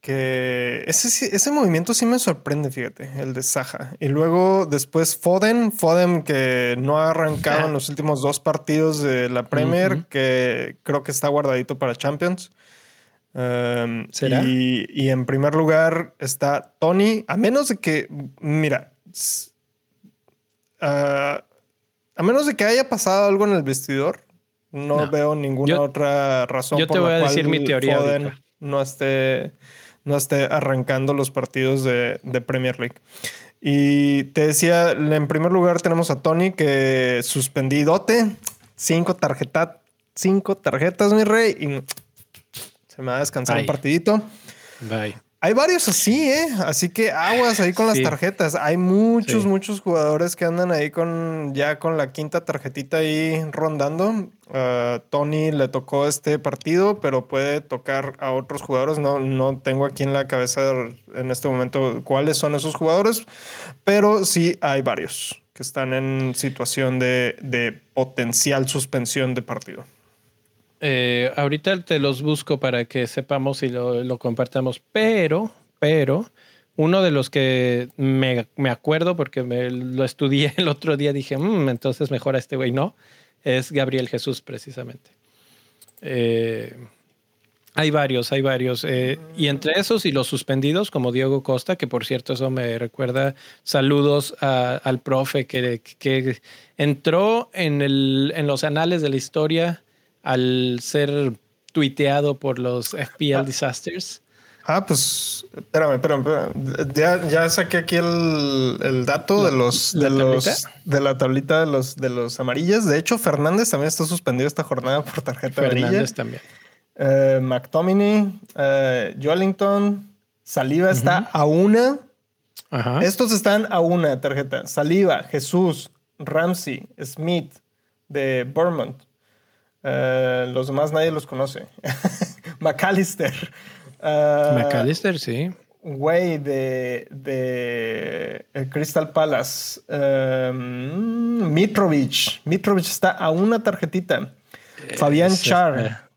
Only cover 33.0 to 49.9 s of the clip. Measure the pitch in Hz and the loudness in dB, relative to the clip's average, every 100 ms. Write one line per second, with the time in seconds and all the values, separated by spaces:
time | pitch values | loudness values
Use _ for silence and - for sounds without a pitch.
33 | _ - - - - _ 156 143 143 143 | _ -14 -14 -14 -20 _ 0 2 4 4
34 | 143 139 139 160 151 151 175 170 170 135 | 4 2 0 0 2 2 4 4 4 2
35 | 151 151 143 156 170 185 175 170 170 165 | 0 0 2 0 2 4 4 2 2 0
36 | 165 139 160 165 185 185 156 139 135 131 | 0 0 2 2 2 2 2 4 2 2
37 | 127 123 117 139 131 - 131 143 147 180 | 2 0 -2 -2 -2 -2 0 2 4 2
38 | 190 233 220 - - - _ _ - 165 | 2 2 2 -2 -12 -14 _ _ 0 0
39 | 170 180 151 135 131 - 170 - _ _ | 0 -2 -2 -2 -2 -2 -2 -4 _ _
40 | _ - 190 196 190 196 - 131 165 180 | _ -2 2 2 0 -2 -2 0 0 2
41 | 208 214 214 220 220 - 147 139 135 - | 4 4 4 4 2 0 -6 -6 -8 -16
42 | _ _ - - _ - - _ _ - | _ _ -20 -20 _ -18 -18 _ _ -12
43 | 127 127 143 147 123 117 110 139 135 165 | -6 -2 -2 -4 -2 -2 -2 -2 0 0
44 | 165 214 214 - - - - - 113 110 | 2 2 0 -16 -20 -20 -20 -16 -6 -4
45 | 107 - _ _ 165 226 311 359 226 185 | -6 -10 _ _ 2 4 4 4 2 2
46 | - 254 311 277 330 226 165 151 175 190 | 2 2 4 2 0 -2 -2 0 -2 0
47 | 220 156 170 233 247 220 180 180 226 160 | 0 0 0 2 2 2 0 2 2 4
48 | 131 156 180 196 165 - 147 170 180 190 | 0 0 -2 0 0 0 0 2 4 4
49 | 226 233 226 226 202 190 196 202 190 | 4 2 2 0 2 0 -2 -6 0